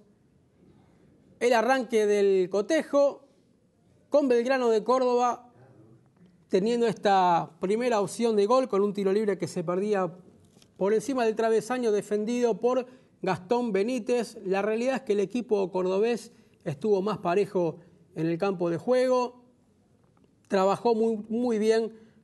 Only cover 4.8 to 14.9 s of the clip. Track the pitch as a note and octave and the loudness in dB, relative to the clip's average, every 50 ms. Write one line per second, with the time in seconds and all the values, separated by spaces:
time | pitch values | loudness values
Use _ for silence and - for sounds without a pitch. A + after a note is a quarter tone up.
4.8 | F#3 A#3 B3+ C4 B3+ B3 A#3+ B3 B3 A#3+ A#3+ - - - _ - - - - - | 2 2 2 2 2 2 2 2 2 0 -2 -4 -10 -20 _ -20 -20 -20 -20 -20
5.8 | - - - _ _ _ _ _ _ _ _ _ _ _ - F#3 F#3+ A3+ A#3+ A#3+ | -20 -20 -20 _ _ _ _ _ _ _ _ _ _ _ 0 0 2 2 0 0
6.8 | A#3 A3+ F3+ - - G#3 G3 F#3+ F3+ F3+ E3+ E3 D#3 - - - - F#3 G#3+ A3+ | 0 0 0 0 0 2 4 4 4 4 4 2 0 -4 -8 -6 -4 -2 -2 0
7.8 | B3 B3 A3+ G#3 G3 - - - A#3 A#3 A3 G3+ G3+ G#3 B3 C4 C4 G#3 G3+ G3 | 0 0 0 0 -2 -2 -4 -2 -2 0 2 2 2 4 4 2 2 2 0 0
8.8 | G3+ G#3 G3 G3+ G3 F#3+ F#3+ G#3+ A3+ G3+ F#3+ F#3 F3 - - F#3 E3+ F3 F3+ F#3 | 0 0 -2 -2 0 0 0 0 0 0 -2 -2 -4 -6 -6 -6 -4 -4 -2 -2
9.8 | G3+ G#3+ G#3 F#3+ F#3 E3+ E3 - - - - - - _ _ - _ _ _ - | -2 -2 0 -2 -2 -4 -6 -10 -20 -20 -20 -20 -20 _ _ -20 _ _ _ -4
10.8 | F#3 G3+ A3 G#3+ - - C4+ B3+ A#3 A3 G#3+ A3+ A3+ A3+ A3+ G#3+ A3 - B3+ B3+ | 0 0 0 0 0 -2 -2 0 0 0 0 0 0 2 2 0 0 -2 -4 -2
11.8 | A#3+ A3 G#3 G3+ - - G#3+ G#3 G#3+ A3 A#3+ B3 A#3+ A#3 G3+ F3+ A3+ A#3+ B3+ C4 | 0 0 0 0 -2 -2 -4 -4 -2 -2 -2 0 0 0 0 0 0 0 0 -2
12.8 | A#3+ - - - _ _ _ _ - F#3 F#3 F3+ F#3 - A#3+ B3 B3 A#3 F#3+ G3 | -4 -6 -10 -20 _ _ _ _ -4 -4 -4 -2 -2 -2 -2 0 0 0 0 0
13.8 | G3+ A#3+ C4 B3 G3 - A#3+ A#3+ G#3+ - - - G3+ F3+ F#3+ G3 G3+ G#3+ A3 A#3 | 0 -2 -2 -4 -2 -2 -2 -2 -2 -4 -10 -8 -6 -4 -2 -2 -2 -2 -2 -2
14.8 | B3 C4 | -2 -2